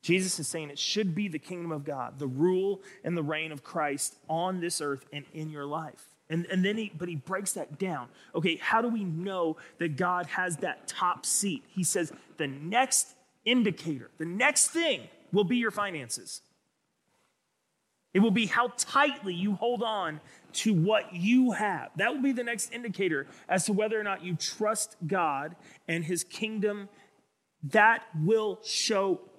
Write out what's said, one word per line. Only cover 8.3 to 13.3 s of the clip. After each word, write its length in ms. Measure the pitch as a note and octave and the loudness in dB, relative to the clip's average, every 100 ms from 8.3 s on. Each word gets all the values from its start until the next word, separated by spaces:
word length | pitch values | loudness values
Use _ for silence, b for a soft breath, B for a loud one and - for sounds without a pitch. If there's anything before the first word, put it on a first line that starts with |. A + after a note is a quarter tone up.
Okay, 220 | - E3+ D#3+ | -2 0 0
how 240 | - A3+ | 2 2
do 80 | A#3+ | 2
we 160 | A3+ | 0
know 520 | G3 D#3+ F#3+ F#3+ E3+ D#3 B B | -2 -2 -4 0 0 -2 B B
that 180 | E3+ C#3 | -4 0
God 300 | F3+ F3+ F3 | 0 0 -2
has 320 | - F#3 D#3+ | -2 -2 -2
that 300 | F3+ - - | -4 -6 -10
top 380 | - F3+ F3 - | -2 0 0 -2
seat? 380 | - G3+ D3 - | -2 0 -4 -6
He 160 | - | -4
says 280 | F3+ F#3 E3 - B - | 0 0 -2 -6 B -8
the 100 | D3 | -6
next 680 | C#3 D#3 A3 C4 - - - _ | -6 -2 2 2 2 0 -8 _